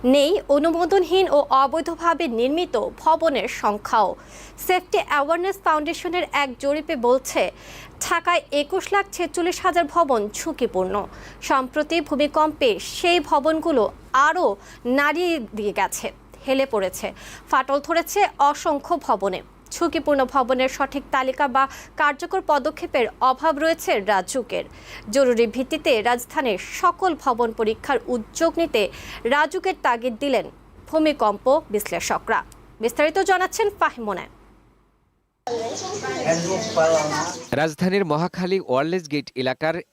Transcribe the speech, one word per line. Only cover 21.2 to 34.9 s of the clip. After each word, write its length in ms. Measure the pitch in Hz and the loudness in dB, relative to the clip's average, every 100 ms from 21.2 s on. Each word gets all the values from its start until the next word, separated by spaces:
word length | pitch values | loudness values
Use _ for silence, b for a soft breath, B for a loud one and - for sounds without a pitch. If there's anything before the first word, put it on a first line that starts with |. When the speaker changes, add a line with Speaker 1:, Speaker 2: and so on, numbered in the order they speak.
| 262 262 285 | -2 0 0
Speaker 1:
বা 200 | 247 269 B B - | 2 0 B B 0
কার্যকর 460 | 294 294 349 381 370 | 0 0 -4 -4 0
পদক্ষেপের 600 | 294 269 311 349 294 220 - | 0 0 -6 -4 0 0 2
অভাব 380 | 254 262 311 294 | 0 2 0 2
রয়েছে 420 | 320 320 - 262 | 0 0 0 -2
রাজুকের। 640 | 196 196 180 269 220 180 - B B B - | 2 0 0 -6 -4 -6 -8 B B B -2
জরুরি 360 | 240 262 233 233 | 2 4 4 2
ভিত্তিতে 560 | 240 254 311 320 233 | 0 -4 -2 0 2
রাজধানীর 560 | 220 240 - 311 262 185 | 2 -2 -2 -2 -2 -2
সকল 560 | - - 359 359 381 | -6 0 0 2 -2
ভবন 380 | 311 - 233 233 | 0 -2 0 -2
পরীক্ষার 460 | 220 220 220 - 262 - | 0 -2 -2 -2 -2 0
উদ্যোগ 460 | 247 220 - 330 330 | -6 -6 0 0 2
নিতে 320 | 330 226 196 B B B | 0 0 0 B B B
রাজুকের 500 | 226 285 311 381 381 - | 0 2 2 0 -4 -2
তাগিদ 340 | 285 240 247 214 | 0 0 -2 -4
দিলেন 340 | 285 233 - - - - - | 0 0 -2 -14 -20 -20 -4
ভূমিকম্প 720 | 320 311 285 214 202 254 294 311 | 2 2 2 0 0 2 2 2
বিশ্লেষকরা। 720 | 208 - 170 - 180 - 214 - - - - | -6 -4 -6 -2 -4 0 -2 -2 -20 -20 -6
বিস্তারিত 380 | 226 240 302 330 | -4 2 2 2
জানাচ্ছেন 520 | 381 370 370 - 415 | 2 2 0 0 -2
ফাহিম 340 | 403 311 254 | 2 -2 -2
মোনায়েম। 260 | 214 180 139 - - _ _ _ _ | -6 -6 -8 -20 -20 _ _ _ _